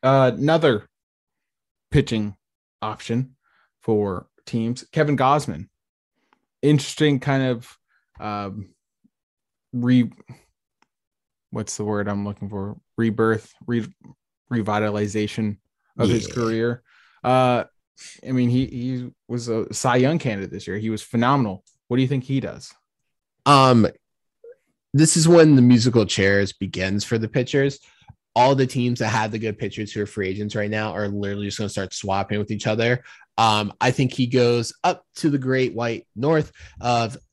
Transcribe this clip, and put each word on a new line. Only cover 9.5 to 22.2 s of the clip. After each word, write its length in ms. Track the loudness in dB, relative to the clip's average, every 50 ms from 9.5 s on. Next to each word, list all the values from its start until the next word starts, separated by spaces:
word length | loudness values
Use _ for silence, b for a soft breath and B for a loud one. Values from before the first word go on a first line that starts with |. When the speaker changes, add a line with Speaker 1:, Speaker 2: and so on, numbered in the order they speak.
| _ _ _ _ -8
Speaker 1:
re-, 400 | -4 0 4 4 4 4 2 -4 _ -20 _ B B B B _ _ _ _ _ _ _ _ _ _ _ _ _ _ _ _ _ _ _ _
what's 240 | -10 -10 -8 -8 -8
the 80 | -8 -4
word 240 | -4 -2 -2 -2
I'm 180 | -4 -4 -4 -6
looking 220 | -6 -8 _ -12
for? 300 | -10 -8 -8 -8 -10 -12 -14 _ _ _
Rebirth, 560 | -2 -2 -2 2 2 2 2 2 -2 -4 -14 _ _ -8
re-, 260 | -4 -4 -4 -4 -6 -14 _ _ -20 -20 _ _ _ _ _ _ _
revitalization 1080 | -4 -4 -2 -2 -2 0 0 -2 -2 -2 -4 -2 -2 -4 -4 -4 -4 -4 -4 -4 -6 -8 _ _ _ _ _ _ _
of 100 | -2 0
his 200 | 2 2 0 -2 -4
Speaker 2:
Yeah. 40 | -6
Speaker 1:
career. 500 | -4 -4 -2 -2 -2 -2 -2 -4 -6 b b b b b b b b b
Uh, 400 | 2 2 4 4 2 2 0 -2 -6 _ _ _ _ _ B B B B B -10
I 60 | -4 -2
mean, 160 | 0 0 2
he, 160 | 0 0 -2
he 420 | -4 -6 -8 -8 -6 -8 -8 -10 -12 -16 _ _
was 220 | _ -10 -8 -4 -4
a 240 | -4 -4 -4 -6 -8
Cy 220 | -4 0 2 2
Young 240 | 4 4 2 2 0
candidate 320 | -2 -4 -6 -6 -8 -10
this 160 | -10 -12 -10
year. 100 | -8 -8
He 140 | -6 -4 -4
was 100 | -6 -6
phenomenal. 640 | -8 -4 -2 0 2 4 2 2 0 -2 -6 -10 _ _ _ _ _
What 100 | _ 0
do 60 | 0 0
you 40 |
think 160 | 0 -2 -4